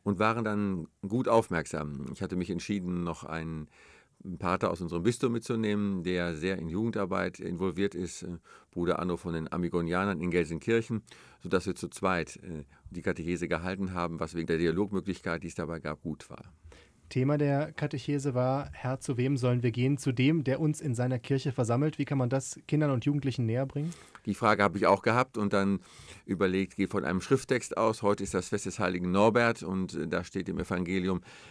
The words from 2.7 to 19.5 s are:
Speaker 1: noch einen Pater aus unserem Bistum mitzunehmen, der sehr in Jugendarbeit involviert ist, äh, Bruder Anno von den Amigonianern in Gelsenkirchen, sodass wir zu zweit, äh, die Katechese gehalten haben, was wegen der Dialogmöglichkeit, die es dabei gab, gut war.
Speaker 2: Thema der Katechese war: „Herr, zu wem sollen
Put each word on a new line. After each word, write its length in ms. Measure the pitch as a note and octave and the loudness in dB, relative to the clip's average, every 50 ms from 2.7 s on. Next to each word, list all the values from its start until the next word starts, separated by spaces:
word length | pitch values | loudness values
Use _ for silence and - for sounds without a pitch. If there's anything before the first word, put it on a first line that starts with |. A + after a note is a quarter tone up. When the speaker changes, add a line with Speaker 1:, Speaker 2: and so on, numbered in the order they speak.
| G#2 G2+ F2+ F2+ F2+ F2 F2 | -4 -2 -2 -4 -4 -4 -4
Speaker 1:
noch 180 | E2+ E2 - | -4 -6 -6
einen 460 | - D#2 D#2+ D#2+ D#2+ D#2+ D#2+ D#2 D2+ - _ - - - - - _ _ _ - - F#2+ F2 - | -8 -8 -8 -6 -6 -6 -6 -8 -10 -12 _ -20 -20 -20 -20 -20 _ _ _ -16 -12 -12 -8 -4
Pater 320 | G2 F2 F#2 - - F#2 | -2 0 0 2 0 0
aus 80 | F2+ E2+ | -2 -2
unserem 240 | F2+ E2 E2+ E2+ E2+ | -4 -4 -2 0 2
Bistum 260 | A#2 A#2+ - - B2 | 2 2 2 0 0
mitzunehmen, 720 | A#2 A#2 - - A#2+ A2+ A2 G#2 G#2 G#2 G2+ G2+ G2 F#2 | 0 -2 -2 -2 -2 0 0 0 2 2 0 0 -2 -2
der 320 | D#2+ F2+ F2+ F2+ F2 F2 E2 | -2 0 0 0 0 0 -2
sehr 240 | D2+ D#2+ F#2+ F#2+ F2+ | -2 -2 -2 -2 -2
in 100 | D#2+ E2 | -4 -4
Jugendarbeit 720 | D#2+ G2 A2+ A#2 A2 G#2+ G2 F2 F#2+ F#2 F#2 F2+ F2+ - | -2 -2 -2 0 0 -2 -2 -2 0 -2 -2 -2 -4 -6
involviert 560 | - F2+ F2+ E2 F#2+ F#2+ E2+ F2+ G2 G2 - | -8 -6 -4 -2 -2 -2 0 0 -2 -2 -2
ist, 300 | E2+ F2+ E2 - - - | -4 -6 -6 -8 -10 -10
äh, 140 | F2+ F2 D#2+ - - - - - _ | -10 -10 -12 -14 -18 -20 -20 -20 _
Bruder 260 | - F2 F2 F2 E2 - | -4 0 2 2 2 2
Anno 180 | E2+ F2+ F2 | 0 0 -2
von 160 | E2+ - F2 | -2 -2 -4
den 200 | E2 E2 D#2+ - | -4 -2 -4 -2
Amigonianern 680 | - E2+ F2 E2+ - F2 E2+ E2 F2 F2+ F#2+ G2+ F#2+ D2+ | -2 -2 0 0 2 0 0 2 2 2 2 0 0 0
in 120 | E2+ F2+ | 0 2
Gelsenkirchen, 720 | E2 F2 E2 D2+ E2 D#2 - - A2+ A#2 A2+ - A#2 G#2+ - - - - - - - - - | 2 2 2 2 -2 -4 0 2 2 2 2 0 -4 -4 -6 -8 -18 -20 -20 -20 -18 -14 -2
sodass 200 | F2 F#2 F#2 F2 | 0 0 2 2
wir 120 | F#2+ F2 | 0 -4
zu 100 | - - | -4 -6
zweit, 520 | E2+ - - - F#2+ F#2 E2+ D#2 - - - | -8 -4 0 0 2 2 2 0 -4 -8 -14
äh, 260 | - F#2 E2 D2+ C#2+ - - - - - | -12 -10 -10 -10 -12 -14 -18 -20 -18 -14
die 120 | F#2+ F2 | -12 -6
Katechese 440 | - G2 E2+ F2+ D#2 E2+ F2+ D#2 F2 | -4 -4 -4 -2 -2 -2 -2 -2 -2
gehalten 480 | E2 E2+ E2 E2+ F#2 F#2+ F#2+ G2 F#2 F#2 | -2 -2 -2 -2 -4 -4 -4 -4 -4 -2
haben, 240 | F2+ F2 E2+ E2 E2 | -2 -4 -4 -4 -4
was 160 | E2 D#2+ E2 | -6 -6 -4
wegen 140 | E2+ E2 E2 | -4 -2 0
der 100 | E2+ D#2+ | 0 2
Dialogmöglichkeit, 840 | E2+ E2 D#2+ F2 G#2 G2 G2+ F#2 E2 G2 F2+ - - F#2+ E2 D#2+ D2+ | 2 2 2 2 0 0 -2 -4 -4 -4 -6 -6 -4 -6 -6 -6 -6
die 20 | |
es 80 | E2+ - | -8 -8
dabei 240 | - E2 D2+ E2 D#2+ | -6 -6 -6 -8 -8
gab, 240 | - D2+ D2+ - | -8 -8 -8 -6
gut 260 | - E2 D2+ - - - | -8 -8 -8 -8 -12 -16
war. 140 | - - - - - _ - - - - - - _ _ - - | -18 -18 -18 -20 -20 _ -20 -20 -20 -20 -20 -20 _ _ -14 -6
Speaker 2:
Thema 300 | - B2+ B2+ C#3 D3 D3 | -2 0 2 2 2 2
der 340 | D3 C#3+ C#3 C#3 D3+ D#3 | 2 2 2 2 0 -2
Katechese 600 | - - D3 D3 - C3 - - C#3+ C#3+ C3+ C#3+ B2 | -4 -6 -6 -4 -4 -4 -4 -2 -2 -2 -2 0 0
war: 340 | B2 B2+ B2+ C3 C#3+ C#3 - | 0 2 2 0 -2 -4 -8
„Herr, 280 | - - - B2+ C3 B2+ | -10 -8 -6 -4 -4 -4
zu 160 | - - A#2+ | -4 -2 0
wem 200 | A#2 B2 C3+ C#3+ | 0 2 2 2
sollen 280 | B2+ B2 B2 | 2 2 2